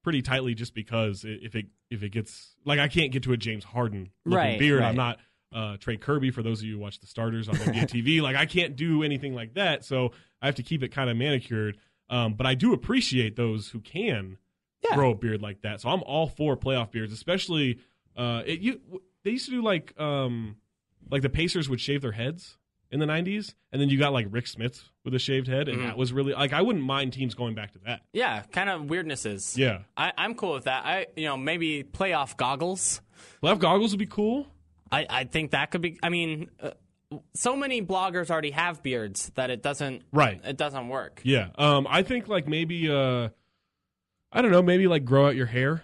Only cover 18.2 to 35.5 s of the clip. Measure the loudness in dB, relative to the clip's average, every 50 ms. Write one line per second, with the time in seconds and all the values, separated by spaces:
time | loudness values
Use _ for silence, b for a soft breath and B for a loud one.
18.2 | -4 -2 -2 -4 -4 -4 -6 -2 -2 -2 -2 -2 _ -16 -16 -16 _ _ _ _
19.2 | _ -4 -4 -2 -4 -4 -4 0 2 2 2 2 0 -8 -8 -4 -2 -2 0 0
20.2 | 0 -2 -2 -4 -6 -8 -12 _ _ _ _ _ _ _ _ _ -8 -4 -2 0
21.2 | 0 2 2 2 0 2 0 0 0 0 -2 -4 -2 -2 -2 -2 -2 -4 -4 -2
22.2 | -4 -4 -4 -6 -14 -20 -20 _ _ _ _ _ _ _ -2 -2 0 0 0 0
23.2 | -2 -2 -4 -4 -6 -10 -16 _ _ _ -2 2 4 4 6 4 4 4 4 0
24.2 | 0 0 -2 -4 -4 -4 -8 -6 -6 -6 -6 -8 -20 _ _ _ _ -2 -2 -2
25.2 | 0 2 0 0 0 0 0 0 0 -2 -2 -2 -4 -4 -2 -2 -2 0 0 0
26.2 | 0 0 0 0 0 0 2 2 2 2 2 0 0 -2 -2 -2 -2 -4 -4 -4
27.2 | -4 -4 -4 -4 -6 -6 -4 -6 -10 -14 _ -12 -10 -8 -8 -8 _ _ -4 -2
28.2 | -2 -2 -2 -4 -8 -6 -4 -2 -2 -2 -2 -4 -4 -4 -4 -4 -4 -6 -6 -6
29.2 | -6 -6 -6 -6 -8 -6 0 2 2 2 2 -2 -8 _ _ -2 -2 -2 0 -2
30.2 | -4 -4 -4 -4 -4 -4 -4 -2 -2 -2 -2 -2 -2 -2 -2 -2 -4 -6 -6 -6
31.2 | -4 -4 -2 -2 -2 -2 -2 -2 -2 -2 -2 -4 -6 -10 -6 -4 -2 0 0 0
32.2 | -2 -4 -4 -2 -2 -2 0 0 -2 -4 -2 -2 -2 -2 -4 -4 -10 B B B
33.2 | B B B B 2 2 4 4 6 4 6 6 4 2 0 -2 -4 -2 0 0
34.2 | 2 2 0 0 -4 -6 -16 _ _ _ _ _ _ -2 -2 -2 0 0 -2 -2
35.2 | -2 0 -2 -2 0 0